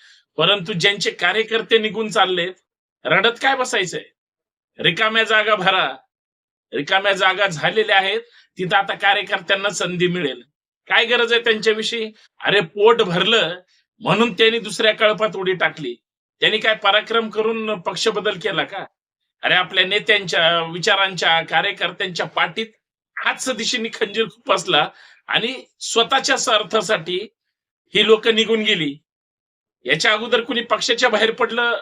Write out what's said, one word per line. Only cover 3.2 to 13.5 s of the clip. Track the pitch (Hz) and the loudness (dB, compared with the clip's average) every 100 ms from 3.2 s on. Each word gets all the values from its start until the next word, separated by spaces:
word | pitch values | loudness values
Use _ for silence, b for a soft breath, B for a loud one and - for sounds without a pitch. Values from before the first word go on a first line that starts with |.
| 214 233 | 2 0
काय | 269 262 | 0 0
बसायचंय? | 254 226 180 139 - _ _ _ _ _ _ - | -2 -2 -4 -6 -12 _ _ _ _ _ _ -4
रिकाम्या | 143 170 220 220 | -2 2 2 2
जागा | 220 214 214 | 2 2 4
भरा. | 214 185 190 151 135 _ _ _ _ _ _ _ | 2 2 2 0 -4 _ _ _ _ _ _ _
रिकाम्या | 127 147 190 202 | -6 0 2 2
जागा | 190 190 185 196 | 2 2 2 0
झालेल्या | 156 156 220 214 196 | 0 -2 0 2 2
आहेत, | 190 214 b b b - | 2 -2 b b b -8
तिथं | 180 202 | -2 0
आता | 196 | 0
कार्यकर्त्यांना | 196 202 202 190 196 180 196 196 | 0 2 2 0 -4 -2 -2 -2
संधी | 190 180 180 175 | -2 -4 0 -2
मिळेल. | 175 143 127 - _ _ _ - | 0 -4 -6 -14 _ _ _ -2
काय | 202 | 0
गरज | 226 240 233 | 2 2 2
आहे | 233 | 2
त्यांच्याविषयी? | 233 220 220 214 214 233 220 b b - | 2 0 2 0 -2 -6 -6 b b -6
अरे, | 120 196 | 0 2
पोट | 165 202 208 226 | 0 4 6 6
भरलं | 196 170 190 226 165 | 2 0 2 2 0